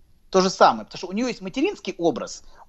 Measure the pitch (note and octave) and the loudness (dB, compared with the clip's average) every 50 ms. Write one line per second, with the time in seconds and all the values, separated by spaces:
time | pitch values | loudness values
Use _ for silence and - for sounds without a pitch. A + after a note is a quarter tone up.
0 | _ _ _ _ _ _ - F#3+ F#3 F#3+ F#3 - E3 D3+ B2+ A2 G#2 - - - | _ _ _ _ _ _ 2 2 2 2 4 4 6 6 6 2 -4 -12 -14 -12
1 | - F3 F#3+ G#3 B3 B3+ A3+ - - - - B3+ C#4 G4+ G4+ - - - - - | -12 -8 -6 -4 -4 -4 -4 -6 -10 -8 -4 -2 -2 -2 -2 -4 -8 -10 -6 -2
2 | - E3+ C#3+ G#2+ G2 F2 - - - - - - - | 0 0 0 -2 -4 -10 -10 -14 -18 -20 -20 -16 -2